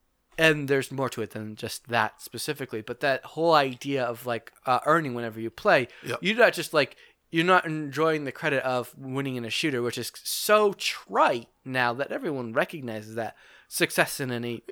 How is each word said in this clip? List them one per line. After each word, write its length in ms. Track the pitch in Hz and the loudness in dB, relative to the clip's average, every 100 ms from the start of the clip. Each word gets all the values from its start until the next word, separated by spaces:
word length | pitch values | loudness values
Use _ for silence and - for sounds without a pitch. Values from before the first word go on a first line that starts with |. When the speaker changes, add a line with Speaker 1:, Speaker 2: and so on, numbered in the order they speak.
| _ _ _ - | _ _ _ 2
Speaker 1:
and 320 | 160 151 139 | 4 4 2
there's 240 | 139 127 | 0 0
more 160 | 135 127 | -4 -4
to 120 | - | -4
it 80 | 107 | -8
than 240 | 110 107 107 | -8 -10 -10
just 320 | 110 - - | -10 -10 -2
that 320 | 113 107 - | 2 2 -2
specifically, 580 | - 117 - 143 131 110 | -14 -8 -6 -6 -6 -8
but 180 | 107 120 | -8 -4
that 240 | 143 135 | 0 0
whole 300 | - - 170 | -2 -2 4
idea 500 | 156 135 123 143 139 | 4 4 -2 -4 -2
of, 220 | 120 117 123 | -2 -4 -4
like, 260 | 117 - - - | -6 -8 -6 0
uh, 140 | 123 - | 2 4
earning 280 | 165 147 | 2 2
whenever 260 | 120 117 110 | -4 -6 -6
you 100 | 113 | -8
play, 380 | - 208 160 120 - - | -2 4 4 4 -6 -6
Speaker 2:
Yep. 120 | 117 | -4
Speaker 1:
you're 160 | 175 220 | 0 6
not 160 | 208 | 6
just, 200 | 175 147 | 4 0
like, 240 | 156 135 - - _ _ | 0 0 -2 -20 _ _
you're 140 | 165 | 0
not 200 | 175 185 165 | 4 4 4
enjoying 580 | 156 147 135 160 156 | -4 -4 0 0 0
the 80 | 139 | -4
credit 300 | - 160 135 | -6 -2 0
of 300 | 127 127 117 - | 0 -2 -4 -10
winning 400 | 135 135 139 127 | -8 -6 -4 -4
in 80 | |
a 60 | 113 | -4
shooter, 320 | - 160 127 | -2 -2 0
which 160 | 120 123 | -2 -4
is 140 | 113 | -8
so 580 | - - - - 214 208 | -10 -8 -4 4 4 4
trite 760 | 185 - - - 220 302 127 - _ | 0 -4 -6 -4 2 2 2 -6 _
now 280 | 135 127 120 | -6 0 0
that 180 | 120 139 | 0 -4
everyone 400 | 285 240 135 117 | -4 -4 -4 -2
recognizes 640 | 120 180 165 123 110 107 113 | -2 -2 -4 -8 -8 -8 -8
that 200 | 110 - - - _ | -8 -10 -20 -20 _
success 480 | - 170 - 156 - | -2 0 2 0 -2
in 120 | 131 | -4
any 300 | 120 120 117 - | -4 -6 -8 -12